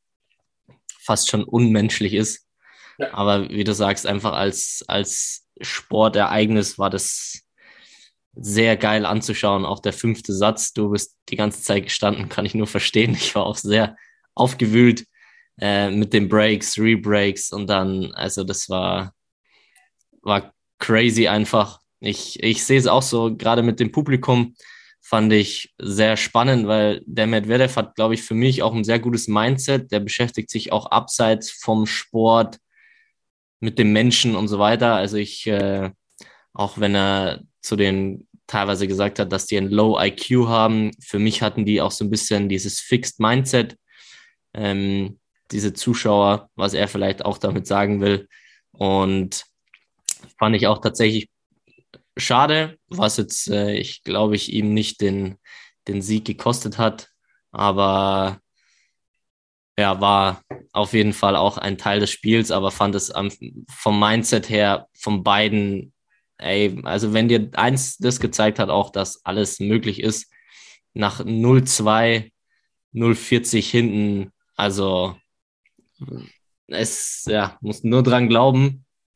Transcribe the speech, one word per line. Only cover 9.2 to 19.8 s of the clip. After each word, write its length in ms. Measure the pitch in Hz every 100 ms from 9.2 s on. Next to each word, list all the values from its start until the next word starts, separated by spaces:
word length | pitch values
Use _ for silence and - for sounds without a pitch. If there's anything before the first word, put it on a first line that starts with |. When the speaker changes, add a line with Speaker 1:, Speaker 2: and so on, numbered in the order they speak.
| - 104 104 98
Speaker 1:
Auch 160 | 85 98
der 140 | 104
fünfte 400 | - 117 107 -
Satz, 400 | 95 104 110 -
du 160 | - 104
bist 260 | 202 - _ -
die 60 | -
ganze 260 | 104 -
Zeit 220 | - 101
gestanden, 460 | - - 104 - 101
kann 160 | - 104
ich 100 | 110
nur 120 | 104
verstehen. 460 | 101 - 113 117
Ich 220 | - - 104
war 100 | 95
auch 120 | 110
sehr 380 | 101 107 107 - - _ _
aufgewühlt, 720 | - 127 - 113 113 120 117 - _ _ _ _ _
äh, 300 | 104 101 101
mit 220 | 104 104
den 160 | 110 95
Breaks, 500 | 107 107 107 - -
Rebreaks 720 | 110 110 107 104 101 98 -
und 160 | 101 98
dann, 440 | 98 95 95 90
also 300 | - 95 98
das 260 | 95 95 -
war, 440 | 92 92 92 95 - _ _ _ _ _ _